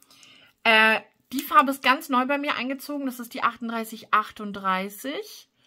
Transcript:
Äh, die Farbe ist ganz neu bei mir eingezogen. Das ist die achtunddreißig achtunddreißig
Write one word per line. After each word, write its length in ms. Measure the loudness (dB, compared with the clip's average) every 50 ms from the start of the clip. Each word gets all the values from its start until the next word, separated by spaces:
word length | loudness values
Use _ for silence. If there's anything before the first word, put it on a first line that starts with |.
| _ _ _ _ -20 -20 -20 -20 _ _ _ _ 2
Äh, 360 | 4 6 8 8 6 4 2 -2 _ _ _ _ _ -10
die 100 | -8 -6
Farbe 280 | 4 4 4 4 4
ist 120 | 0 0 2
ganz 260 | 2 2 2 0 0
neu 180 | 0 0 2
bei 120 | 2 -2 -2
mir 180 | -2 -4 -4
eingezogen. 480 | -4 -4 -6 -6 -8 -8 -10 -8 -6 -6
Das 160 | -6 -8 -8
ist 140 | -14 -14 -10
die 80 | -4 -4
achtunddreißig 720 | -4 -4 -4 -8 -6 -6 -6 -6 -6 -10 -16 -8 0 0
achtunddreißig 1400 | 0 0 0 -8 -12 -10 -10 -10 -6 -2 -2 0 0 -2 -6 -10 -10 -10 -10 -8 -8 -10 -12 -16 -20 -20 _ _ _ _